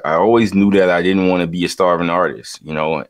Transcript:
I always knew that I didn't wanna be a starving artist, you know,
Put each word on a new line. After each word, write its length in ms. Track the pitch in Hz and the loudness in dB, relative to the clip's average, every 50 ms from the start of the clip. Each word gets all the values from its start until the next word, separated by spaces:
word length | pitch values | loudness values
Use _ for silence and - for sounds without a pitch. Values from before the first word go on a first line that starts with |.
| - | -2
I 120 | 78 80 | -2 0
always 380 | 82 92 107 117 117 113 101 90 | 0 2 2 4 2 2 2 2
knew 180 | 98 101 101 | 2 2 4
that 180 | 98 98 95 90 | 4 4 4 2
I 120 | 90 87 | 2 2
didn't 280 | 87 92 95 98 92 92 | 0 0 0 2 2 0
wanna 180 | 92 90 87 82 | 0 0 -2 -4
be 160 | 82 90 87 | -4 -4 -4
a 60 | 82 | -4
starving 400 | - - 95 90 87 82 87 85 | -2 0 0 0 0 0 0 -2
artist, 500 | 85 90 90 78 - - - - - - - | -2 -2 -2 -2 -4 -8 -14 -16 -18 -16 -12
you 100 | 78 78 | -10 -6
know, 320 | 78 78 78 80 76 - - | -4 -4 -4 -4 -4 -6 -10